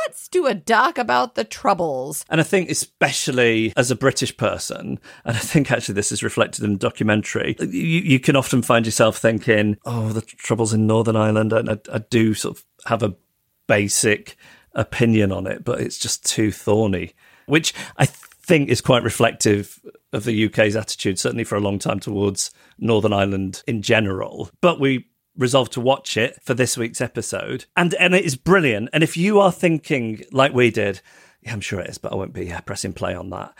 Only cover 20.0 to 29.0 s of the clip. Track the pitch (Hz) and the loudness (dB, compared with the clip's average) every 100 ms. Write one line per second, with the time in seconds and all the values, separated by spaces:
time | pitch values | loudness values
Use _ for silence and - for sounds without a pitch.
20 | _ 127 120 107 107 - 107 107 107 - | _ -6 -2 0 0 2 2 0 -6 -6
21 | 101 95 123 117 110 104 101 101 - 101 | -4 -2 -2 -2 -4 -2 -2 -2 -4 -4
22 | - 101 101 95 - _ _ - 113 110 | -4 -2 -2 -2 -6 _ _ -6 0 2
23 | 104 101 98 98 95 - - 113 101 110 | 2 2 0 -2 -6 -8 -6 -4 0 2
24 | 101 95 107 - 101 _ 175 156 139 127 | 2 -2 -8 -10 -12 _ 0 2 0 0
25 | - _ _ - 127 135 120 131 123 135 | -6 _ _ -4 0 2 0 -2 0 0
26 | - 110 123 - - 120 120 - 117 - | -2 -2 -2 -2 -4 0 0 -2 -6 -6
27 | 123 120 - - - 127 - - 175 185 | -8 -6 -8 -8 -8 -10 -6 -2 0 0
28 | 180 185 170 131 165 190 143 104 117 156 | 2 2 0 -2 4 4 4 0 -2 0